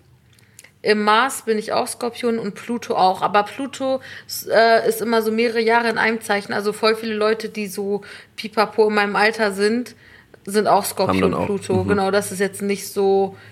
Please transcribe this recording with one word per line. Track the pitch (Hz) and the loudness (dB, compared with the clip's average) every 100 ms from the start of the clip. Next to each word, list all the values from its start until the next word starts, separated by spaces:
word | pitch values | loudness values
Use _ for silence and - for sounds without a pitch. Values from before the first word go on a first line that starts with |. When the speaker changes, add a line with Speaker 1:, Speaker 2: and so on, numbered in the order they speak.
| _ _ _ _ _ _ - _ | _ _ _ _ _ _ -20 _
Speaker 1:
Im | - 214 | 0 2
Mars | 208 214 269 - | 4 4 2 -2
bin | 226 214 | -4 -4
ich | 214 | -2
auch | - 247 | -2 -4
Skorpion | - 240 - 240 226 | -4 -8 -4 -2 -2
und | 202 | -4
Pluto | - - 233 - | -8 -8 -8 -4
auch. | 202 185 190 | 2 2 2
Aber | 160 208 | 2 2
Pluto, | 208 - 277 - 262 262 - - - - - | 0 -4 -8 -4 -4 -4 -6 -18 -14 -10 0
äh, | 208 226 226 196 | 4 6 4 2
ist | 226 | -2
immer | 220 226 | 0 0
so | 220 | 0
mehrere | 220 240 226 | 0 0 2
Jahre | 220 233 233 | 2 2 2
in | 214 | 0
einem | 220 226 | 0 -2
Zeichen. | - 202 196 | -2 -4 -2
Also | 208 202 | -4 -4
voll | 208 220 | 0 0
viele | 220 226 | 0 -2
Leute, | 214 214 220 220 | -2 0 0 -4
die | 214 202 | -8 -8
so | 196 196 202 - - - - | -6 -6 -6 -8 -20 -20 -14
pipapo | 214 - 202 - 214 | -6 0 0 4 4
in | |
meinem | 208 208 185 | 4 2 2
Alter | 208 220 214 | 2 2 -2
sind, | 196 208 233 240 - - - _ - | 2 0 0 -4 -12 -20 -20 _ -18
sind | - 208 139 | -4 0 4
auch | 185 | 2
Skorpion | 196 - 185 95 | 2 -2 0 2
Speaker 2:
Haben | 190 | 2
dann | - | 0
auch. | 190 | -2
Speaker 1:
Pluto. | 202 - 185 | -4 -2 0
Speaker 2:
Mhm. | 185 | 2
Speaker 1:
Genau, | 202 190 | 0 2
das | 202 202 | 0 -2
ist | 190 | -4
jetzt | 190 190 | -4 -4
nicht | 202 196 - | -4 -4 -6
so | 202 196 196 196 - - | -2 2 2 0 -6 -20